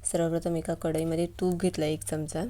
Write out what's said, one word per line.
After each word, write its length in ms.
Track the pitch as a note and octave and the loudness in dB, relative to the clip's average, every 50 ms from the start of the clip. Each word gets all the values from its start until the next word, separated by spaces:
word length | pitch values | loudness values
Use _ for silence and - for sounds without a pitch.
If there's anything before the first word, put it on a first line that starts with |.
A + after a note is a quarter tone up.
| - - | -4 -2
सर्वप्रथम 440 | - E3+ E3+ E3 E3 E3+ - F3 E3+ | 0 2 2 2 2 0 0 0 -2
एका 180 | E3 D#3+ - E3 | 0 0 -2 -4
कढईमध्ये 540 | E3 - E3 D#3+ D#3+ E3 E3 D#3+ E3 F3 E3+ - - | -2 -2 0 0 2 0 2 2 2 0 0 0 0
तूप 220 | F#3 F3+ F3+ E3+ | 0 0 2 2
घेतलं 240 | F#3+ F#3 F3+ - D#3 | 2 0 2 2 0
एक 180 | D3+ D#3 D#3+ - | 0 0 -2 -2
चमचा 380 | - D#3+ D#3 D#3 D3+ - - C4+ A#3+ | -4 -2 -2 -4 -2 -2 -4 -4 -4